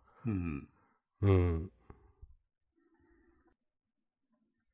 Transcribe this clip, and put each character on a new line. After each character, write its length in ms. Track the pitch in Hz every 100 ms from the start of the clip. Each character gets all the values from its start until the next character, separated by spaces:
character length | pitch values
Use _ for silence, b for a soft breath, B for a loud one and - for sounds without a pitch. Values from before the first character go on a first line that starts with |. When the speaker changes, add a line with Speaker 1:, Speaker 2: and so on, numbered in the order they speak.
| _ -
Speaker 1:
う 60 | 117
ん。 380 | 98 85 71 - _ _ _ _ _
Speaker 2:
う 100 | 101
ん。 380 | 92 87 82 - - - - - _ - - _ _ _ _ _ _ _ _ _ _ _ _ _ _ _ _ _ _ _ _ _ _ _